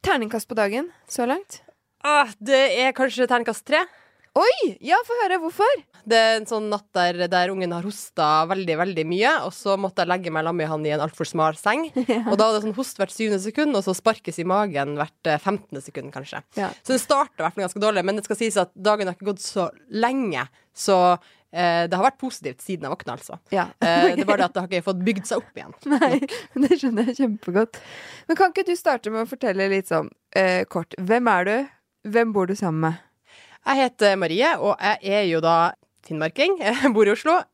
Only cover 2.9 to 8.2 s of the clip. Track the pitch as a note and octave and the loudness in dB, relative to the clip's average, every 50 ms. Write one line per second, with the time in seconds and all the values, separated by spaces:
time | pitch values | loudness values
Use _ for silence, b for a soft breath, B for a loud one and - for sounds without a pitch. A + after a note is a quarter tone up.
2.9 | B3+ B3+ C4 C4 G#3 A#3+ B3+ A#3+ B3+ A#3+ A#3 A#3 A3 - - - C#4 D#4 F4+ F4 | 2 0 -2 -2 0 -2 0 2 2 0 0 -2 -6 -6 -4 0 0 0 0 -2
3.9 | b b b b b b b b b C4+ F4+ A#4 C5 F#5 B4 D#4 G3 - - B3+ | b b b b b b b b b 2 4 4 2 2 0 -4 -4 -6 0 2
4.9 | E4+ G#4 A#4+ - A#4 A#4+ A4+ F#4+ F4+ F#4 D#4+ E4 F4 - F#4 B4 C#5+ E4+ - _ | 2 2 2 0 -2 -2 0 0 0 -2 -2 -6 -2 2 2 2 2 0 -4 _
5.9 | b b b G#3+ A3+ A3+ A3+ A3 A3+ A3 G#3+ - A#3 G#3+ G#3+ G#3+ G#3 G3+ _ _ | b b b 2 4 4 4 4 2 0 -2 -4 -4 -4 -2 -4 -4 -6 _ _
6.9 | _ G3 F3+ F3 F3 F3 F3+ F3 F#3 F3+ F3+ F3+ F#3+ F#3+ F#3 F3 F3 E3+ F3 G3+ | _ 0 0 0 0 0 -2 0 2 2 2 2 0 -4 -4 -4 -4 -6 -6 -8
7.9 | G#3 - - - _ - | -10 -12 -16 -12 _ 0